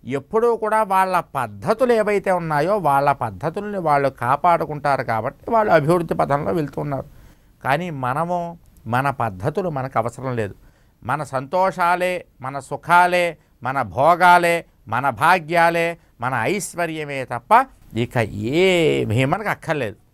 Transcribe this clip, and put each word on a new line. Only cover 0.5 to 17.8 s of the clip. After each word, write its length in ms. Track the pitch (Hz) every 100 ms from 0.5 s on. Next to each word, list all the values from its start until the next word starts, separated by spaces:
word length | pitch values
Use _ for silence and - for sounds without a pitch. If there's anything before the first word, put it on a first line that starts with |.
| 233
కూడా 260 | 214 220
వాళ్ళ 400 | 214 190 190 180 -
పద్ధతులు 580 | 143 117 101 170 220 254
ఏవైతే 380 | 233 208 208 202
ఉన్నాయో, 460 | 180 165 151 160 214
వాళ్ళ 360 | 156 139 143
పద్ధతుల్ని 680 | 139 117 92 151 165 208 202
వాళ్ళు 300 | 165 143 139
కాపాడుకుంటారు 960 | 135 120 143 175 170 156 147 143 135
కాబట్టి 480 | 127 113 117 - -
వాళ్ళు 220 | 226 214
అభివృద్ధి 420 | 170 143 180 165
పథంలో 380 | 170 151 139 175
వెళ్తున్నారు. 540 | 185 143 151 147 135 - - - - _ _
కానీ 260 | 120 143 180
మనము, 680 | 147 123 135 170 175 170 170 - - 113
మన 240 | 120 139
పద్ధతులు 580 | 127 117 92 110 208 185
మనకు 300 | 143 131 127
అవసరం 380 | 113 - 135 120
లేదు. 180 | 104 - - _ _ _
మన 180 | - 143
సంతోషాలే, 1000 | 139 135 135 185 190 185 175 180 180 180 - _
మన 180 | 127 139
సుఖాలే, 760 | 131 143 151 175 180 180 170 156 _ _
మన 200 | 120 135
భోగాలే, 840 | 117 101 147 175 180 175 170 170 - _ -
మన 220 | 113 139
భాగ్యాలే, 880 | 107 156 185 151 170 170 170 170 170 _ _
మన 120 | 120 131
ఐశ్వర్యమే 840 | 113 202 170 170 170 156 147 139
తప్ప 420 | 123 120 _ 226 269 -